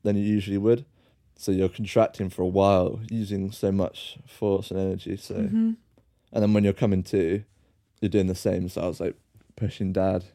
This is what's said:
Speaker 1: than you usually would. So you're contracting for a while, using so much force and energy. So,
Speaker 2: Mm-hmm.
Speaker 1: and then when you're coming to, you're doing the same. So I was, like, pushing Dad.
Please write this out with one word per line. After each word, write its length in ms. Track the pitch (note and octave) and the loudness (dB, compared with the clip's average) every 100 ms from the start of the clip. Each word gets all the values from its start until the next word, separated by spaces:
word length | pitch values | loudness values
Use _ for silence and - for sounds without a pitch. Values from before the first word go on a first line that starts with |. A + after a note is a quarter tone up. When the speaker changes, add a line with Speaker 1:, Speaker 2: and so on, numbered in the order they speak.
Speaker 1:
than 140 | G#2 G2+ | -2 0
you 60 | |
usually 340 | G#2 G#2 G2 G2 | 2 0 0 0
would. 260 | G#2 B2 D3 _ _ _ _ _ | 2 2 0 _ _ _ _ _
So 160 | - | -2
you're 160 | F#2+ F#2+ | 0 0
contracting 580 | - G2+ A2+ A2+ - F#2 | -2 -2 2 2 0 -8
for 140 | - | -2
a 40 | F#2 | 0
while, 520 | F#2+ G2 G2 F2+ - A2 | 4 4 4 2 -2 -6
using 400 | A2+ G2+ G2 F#2+ | -6 -4 -4 -4
so 220 | G#2+ G2+ | -2 0
much 460 | G2 F2+ - - - - | 0 0 -4 -16 -18 -20
force 440 | - G#2 G2 G2+ | -6 -2 0 -2
and 80 | F#2+ | -4
energy. 380 | F#2+ F#2 - G2 | -2 -4 -6 -10
So, 180 | - - | -8 -6
Speaker 2:
Mm-hmm. 360 | G#3 A3 A3+ A3+ _ _ _ _ _ | -2 0 0 -2 _ _ _ _ _
Speaker 1:
and 100 | - | 0
then 100 | G#2 | 4
when 120 | G#2 | 4
you're 80 | G2+ | 4
coming 280 | G2 A2 F#2+ | 2 2 0
to, 400 | F2+ G2+ E2 G2+ G#2+ _ _ _ _ _ | 0 0 2 0 -4 _ _ _ _ _
you're 80 | G#2 | 0
doing 180 | G#2 F#2 | 2 0
the 60 | |
same. 340 | F#2 G#2 F#2 F2+ | 0 -2 -2 -2
So 120 | - | -4
I 40 | F2 | -4
was, 120 | - | -4
like, 140 | F2 - _ _ _ - | -6 -6 _ _ _ -8
pushing 360 | G#2 - F#2+ | -6 -4 -2
Dad. 320 | F#2+ F#2+ F#2+ F#2 | 0 2 0 -4